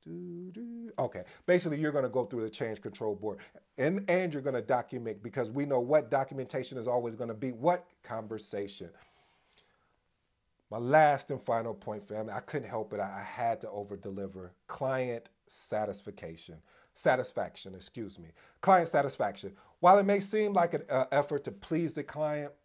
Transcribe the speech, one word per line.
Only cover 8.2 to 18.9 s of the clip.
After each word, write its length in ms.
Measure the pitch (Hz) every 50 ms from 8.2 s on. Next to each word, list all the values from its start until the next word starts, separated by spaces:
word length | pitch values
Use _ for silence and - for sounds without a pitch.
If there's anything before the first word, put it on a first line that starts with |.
| 110 107 113 107 - - - 104 101 98 - - 95 85 92 - - _ _ _ _ _ _ _ _ _ _ _ _ _ _ _ _ _ _ _ _ _ _ _ _ _ _ _ _ _ _ _ _ _
My 80 | 107 113
last 520 | 120 123 139 156 156 147 147 135 - -
and 100 | 143 120 -
final 320 | - 120 117 113 117 110
point, 320 | 101 - - 107 107 101
family, 260 | - 107 107 110 110 101
I 80 | 110
couldn't 280 | - - - 151 123 104
help 240 | 120 113 107 - -
it. 80 | 101
I, 200 | 98 98 98 98
I 20 | 101
had 380 | - - - 123 117 113 107 -
to 80 | 110
over-deliver. 800 | 98 104 104 101 104 98 - 104 98 95 98 95 98 92 92 90 - _ _
Client 640 | _ - - 139 131 135 131 127 123 120 117 117 - _ _ _
satisfaction. 1080 | _ - - - - - 107 107 104 98 101 - 107 98 - - 85 82 82 - - 85 80 - _ _ _ _ _ _
Satisfaction, 800 | - - 165 135 127 120 - - - 101 85 - - - 98 92
excuse 440 | 92 - - _ - 113 98 98 -
me. 100 | 85 82 - _ - - _ _
Client 280 | - - 190 180 170
satisfaction. 640 | 165